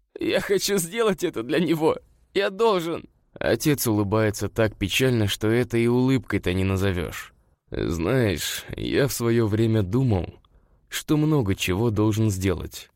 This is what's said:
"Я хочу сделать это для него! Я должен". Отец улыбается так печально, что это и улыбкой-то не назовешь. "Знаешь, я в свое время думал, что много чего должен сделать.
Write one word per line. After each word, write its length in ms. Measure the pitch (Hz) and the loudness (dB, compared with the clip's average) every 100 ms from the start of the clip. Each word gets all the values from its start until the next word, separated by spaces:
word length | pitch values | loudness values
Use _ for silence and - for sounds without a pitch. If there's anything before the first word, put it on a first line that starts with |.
| _ - | _ -8
"Я 220 | - 156 | -2 -2
хочу 360 | - 190 - 202 | 0 -2 0 -2
сделать 460 | 165 226 220 180 | -2 -2 0 0
это 200 | 170 117 | -2 -4
для 160 | 123 156 | -2 0
него! 380 | 160 160 156 - - _ _ | 0 2 0 0 -8 _ _
Я 160 | 185 202 | -2 -2
должен". 580 | 190 226 185 165 143 - _ _ | 0 2 2 -2 -8 -10 _ _
Отец 520 | - 76 120 151 139 123 | -4 -2 2 2 2 2
улыбается 640 | 104 101 110 107 - 101 | 0 2 2 2 0 -4
так 260 | - 110 - | 0 0 0
печально, 520 | 98 - 131 120 101 | -2 0 2 2 0
что 200 | - 107 | 0 0
это 300 | 120 120 117 | 0 0 0
и 80 | 117 | 2
улыбкой-то 640 | 123 127 131 - 101 92 | 2 2 0 -2 -2 0
не 100 | 92 | 0
назовешь. 720 | 95 95 98 90 58 - - _ _ _ _ | 0 0 0 -2 -6 -10 -16 _ _ _ _
"Знаешь, 960 | - 53 82 82 131 110 78 - - - - | -4 -4 -2 0 2 0 0 -4 -8 -10 -8
я 320 | 60 95 135 | -2 0 0
в 60 | |
свое 320 | - 117 117 110 | 0 0 2 2
время 380 | 107 113 110 | 2 2 2
думал, 500 | 90 120 131 95 - - _ _ _ _ _ | 2 0 2 0 -2 -10 _ _ _ _ _
что 280 | - - 151 | -10 -2 0
много 360 | 151 151 98 | 2 2 2
чего 380 | 92 - 90 120 | -2 -2 0 0
должен 400 | 104 107 107 110 | 2 2 2 0
сделать. 580 | 92 95 80 73 - - | 0 -2 -2 -6 -14 -20